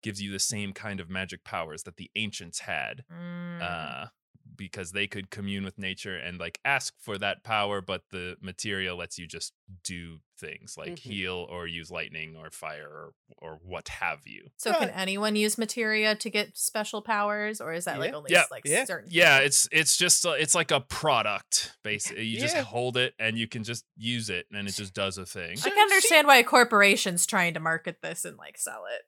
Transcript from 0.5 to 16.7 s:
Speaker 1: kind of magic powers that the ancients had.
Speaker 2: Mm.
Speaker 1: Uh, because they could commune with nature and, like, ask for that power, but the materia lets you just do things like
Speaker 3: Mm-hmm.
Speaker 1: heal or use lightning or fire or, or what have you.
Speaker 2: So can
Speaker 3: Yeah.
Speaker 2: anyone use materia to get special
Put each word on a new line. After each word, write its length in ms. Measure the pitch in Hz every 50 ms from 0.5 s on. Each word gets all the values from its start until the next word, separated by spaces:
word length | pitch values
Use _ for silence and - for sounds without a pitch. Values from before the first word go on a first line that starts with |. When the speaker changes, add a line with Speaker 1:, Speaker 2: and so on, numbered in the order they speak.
| 120 104 104 98 95
Speaker 1:
kind 280 | - - 110 101 95
of 80 | 90 82
magic 320 | 92 95 95 87 92 85 _
powers 400 | - - 92 82 80 76 80 -
that 120 | - 85
the 140 | _ 92 - _
ancients 460 | 101 110 104 - - 98 85 - -
had. 440 | - - 92 78 65 55 58 131 - _ -
Speaker 2:
Mm. 500 | - - - - - - - - - 85
Speaker 1:
Uh, 440 | 87 87 82 78 71 60 64 80 - _ _ _ _ _ - _ - -
because 360 | - 98 90 - 104 92 85 92
they 160 | 101 101 98
could 220 | - 104 95 92
commune 340 | - 107 101 98 101 98 98
with 140 | 95 - -
nature 380 | 98 95 95 - - 104 95
and, 220 | 87 64 87 90 90
like, 220 | 85 85 - - _
ask 300 | 131 139 135 - - _ _
for 180 | - - 104 98
that 240 | 104 101 92 - _
power, 380 | - 113 107 101 101 101 98
but 220 | 92 90 95 90 _ _
the 260 | - 92 87 90 87 -
materia 540 | - 92 92 - - 110 101 95 95 92 90
lets 240 | 87 87 85 - -
you 80 | 85
just 260 | 82 - 82 - - _ _ _ _ 95 90 _
do 380 | - 90 87 85 85 82 78 _ _ _ -
things 360 | - 78 73 - - - -
like 140 | - - - 175
Speaker 3:
Mm-hmm. 180 | 165 - -
Speaker 1:
heal 360 | 104 101 92 92 92 90 87 -
or 160 | 85 90 87
use 240 | 85 85 82 80 82
lightning 460 | 87 82 80 - 78 80 80 80 80
or 140 | 80 80 80
fire 360 | - - - 78 76 76 76 73
or, 240 | 76 76 78 80 80 _ _ _ - _
or 200 | - 80 80 80 87
what 240 | 90 90 82 - -
have 320 | - - 98 87 78 73 69
you. 240 | - 53 50 50 - _ _
Speaker 2:
So 140 | - 226 -
can 140 | 330 294 185
Speaker 3:
Yeah. 60 | 175 185
Speaker 2:
anyone 340 | 190 185 196 202 208 214 214
use 240 | 208 214 214 208 -
materia 560 | 226 220 - 240 226 214 214 214 214 214 214
to 160 | 214 - 226
get 260 | 190 208 208 202 -
special 460 | - - -